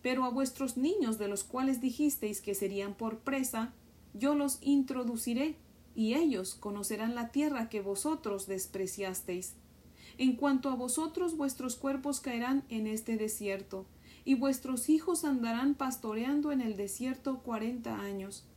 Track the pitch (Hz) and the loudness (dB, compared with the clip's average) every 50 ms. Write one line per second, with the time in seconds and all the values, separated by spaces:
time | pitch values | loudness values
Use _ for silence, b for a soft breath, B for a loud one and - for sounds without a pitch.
0 | - 247 254 262 254 247 233 262 269 254 - - 277 254 - 247 262 320 392 427 | 0 0 2 2 2 2 2 2 0 0 0 -2 -4 -2 0 2 2 2 4 4
1 | 294 226 220 208 208 202 202 196 - - - 254 262 269 262 233 262 254 240 - | 2 2 0 0 -2 -2 -2 -4 -6 -4 -2 0 2 2 2 2 0 -2 0 2
2 | 302 294 277 - - 208 208 - - 208 196 196 202 190 196 196 196 202 196 - | 2 2 2 0 -4 -4 -4 -4 -4 -4 -2 0 0 -2 0 -2 -4 -4 -4 -4
3 | 226 220 226 226 - 277 269 269 262 - - 226 226 240 - - - - - - | -4 -4 -4 -4 -4 -2 0 0 0 0 0 -2 -2 -2 -6 -14 -20 -20 -20 -20
4 | - - - 202 233 285 294 294 285 277 269 - - 277 285 277 262 262 262 254 | -20 -18 -6 0 2 4 4 4 2 0 0 0 2 4 6 6 6 4 0 -2
5 | 247 233 240 226 - 240 233 240 285 320 302 - - - - - - - - - | 0 -2 -2 -2 -2 0 0 2 0 0 -2 -6 -14 -20 -20 -20 -20 -12 -2 0
6 | 220 214 240 302 339 302 247 185 185 185 - - - 208 202 208 196 - 220 208 | 2 2 4 4 4 4 2 0 -2 -6 -8 -8 -6 -6 -4 -4 -2 -4 -2 -2
7 | 220 226 240 240 233 233 - 277 294 302 285 240 226 226 - 208 190 196 202 196 | -2 -2 -2 -2 -4 -2 0 2 2 2 2 0 -2 -2 -2 -4 -2 -2 -2 0
8 | - 302 320 - - 220 202 196 196 - 196 190 185 - - 190 190 185 - 202 | 0 0 -2 0 -2 -4 -4 -4 -4 -4 -4 -4 -4 -6 -4 -4 -4 -4 -2 -4
9 | 196 190 185 - - - 180 180 185 - - - - - - - - B B B | -4 -4 -4 -6 -4 -4 -4 -4 -4 -8 -12 -16 -20 -20 -20 -20 -20 B B B
10 | B B B - 262 262 240 233 277 285 269 262 262 277 262 240 247 247 - 320 | B B B 2 4 4 4 4 4 4 4 4 2 0 -2 -2 -2 -2 0 0
11 | 320 311 - 339 359 339 330 302 277 269 - - 254 254 247 - - 277 277 269 | 0 -2 0 0 0 0 0 0 0 -2 -2 -2 -4 -6 -4 -2 -2 -2 -2 0
12 | - 285 277 - - 269 240 233 240 254 269 277 269 - 233 220 214 214 214 220 | -2 -2 -4 -2 -4 -4 -2 -2 0 2 2 0 0 -2 -4 -2 -2 0 -2 -4
13 | 220 - 226 214 214 214 - - 208 202 196 190 196 - - 190 190 - B B | -2 -2 0 0 0 -2 -2 -4 -2 -2 -4 -4 -6 -8 -10 -10 -10 -12 B B
14 | B B B B B - 269 233 269 277 262 254 - 262 254 240 - - 311 311 | B B B B B 2 2 4 4 2 0 0 -2 -4 -2 -2 4 4 4 4
15 | - 381 349 320 - 294 277 247 226 233 233 233 262 285 285 - 277 262 240 - | 4 2 0 2 2 2 2 2 2 0 0 2 2 2 2 2 0 -2 -2 -2
16 | - 220 214 220 240 262 285 294 294 294 285 262 240 220 208 190 202 196 - - | -4 -2 -2 0 0 2 2 2 2 2 2 2 0 0 0 -2 -4 -4 -4 -4
17 | 247 262 254 - - 277 269 254 - 247 233 214 220 226 247 240 226 240 214 202 | -2 -2 -4 -2 -2 -4 -4 -2 -4 -4 -4 -2 -2 -2 -4 -4 -6 -6 -6 -4
18 | 202 202 196 196 190 202 202 - - - - | -4 -4 -6 -6 -6 -8 -10 -14 -16 -20 -20